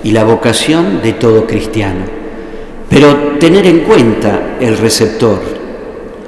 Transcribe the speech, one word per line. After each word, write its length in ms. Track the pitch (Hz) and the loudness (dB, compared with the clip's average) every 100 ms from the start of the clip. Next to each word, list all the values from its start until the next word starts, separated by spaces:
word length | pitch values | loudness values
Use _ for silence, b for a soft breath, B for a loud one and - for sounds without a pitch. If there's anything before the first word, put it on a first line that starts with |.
y 80 | 110 | 0
la 120 | 110 | 2
vocación 760 | 110 113 117 110 - 160 180 196 | 2 2 2 0 0 0 0 0
de 80 | 113 | -2
todo 320 | 101 117 110 107 | 0 2 2 2
cristiano, 600 | 107 - 110 104 92 92 - - B B B B - - | -4 -4 -4 -4 -4 -8 -10 -12 B B B B -14 0
pero 460 | 139 147 143 - - | 4 6 4 0 2
tener 280 | 165 190 185 | 4 4 4
en 160 | 170 | 2
cuenta 760 | 156 214 117 110 107 101 - - | 4 4 4 2 -2 -2 -4 -4
el 160 | 123 107 | -2 0
receptor, 640 | 113 110 110 - 117 101 - - - - - - - - | 0 0 -2 0 0 0 -4 -10 -12 -14 -14 -14 -16 -16